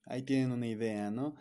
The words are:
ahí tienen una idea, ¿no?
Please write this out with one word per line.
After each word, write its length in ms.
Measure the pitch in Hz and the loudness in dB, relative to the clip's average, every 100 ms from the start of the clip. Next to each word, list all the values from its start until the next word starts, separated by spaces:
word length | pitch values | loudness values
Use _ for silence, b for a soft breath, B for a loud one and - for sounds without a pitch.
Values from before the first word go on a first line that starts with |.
| - | -8
ahí 180 | 127 | -6
tienen 280 | 131 135 127 | 2 2 4
una 160 | 120 117 | 2 -2
idea, 420 | 107 113 107 104 | 0 0 0 -2
¿no? 240 | 110 147 B | -2 -4 B